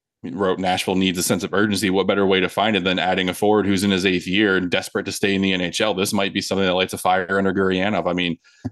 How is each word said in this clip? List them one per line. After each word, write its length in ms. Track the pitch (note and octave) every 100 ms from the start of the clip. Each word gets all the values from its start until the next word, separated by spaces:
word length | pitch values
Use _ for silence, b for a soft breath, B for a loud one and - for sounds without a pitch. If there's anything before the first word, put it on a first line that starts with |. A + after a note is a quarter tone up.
| _ _ F2
wrote, 260 | F2 F#2+ F#2
"Nashville 380 | F#2 F#2 - F#2
needs 220 | F#2+ F2+
a 40 |
sense 220 | E2+ G2
of 80 | F2
urgency." 380 | F#2 G#2+ G2 G2+
What 160 | F#2+ F#2
better 200 | G2+ G2
way 140 | F#2+
to 80 | F2+
find 260 | - G#2
it 100 | G#2
than 140 | F2+ F2+
adding 300 | F2 F#2 F#2
a 60 |
forward 320 | F2 G#2+ G#2+ G2
who's 180 | G2
in 60 | G2+
his 160 | F#2+ F#2+
eighth 200 | F2+ F2
year 300 | F#2+ G#2+ F#2+
and 140 | F2+
desperate 340 | F#2+ - G#2+
to 80 | G2
stay 220 | F#2 G#2
in 80 | G2
the 100 | F#2+
N 80 | F#2
H 200 | F2 -
L? 140 | G#2+
This 180 | F#2 G2
might 200 | G#2 G2
be 80 | F#2+
something 260 | - G2 F#2+
that 80 |
lights 200 | F2+ F#2+
a 40 | F#2+
fire 380 | F#2+ F#2 F2+ G2
under 160 | F#2+
Gurianov. 560 | F#2 F#2+ F#2 G2 G2+ F2
I 40 |
mean, 260 | F2+ F2 D#2+ B B B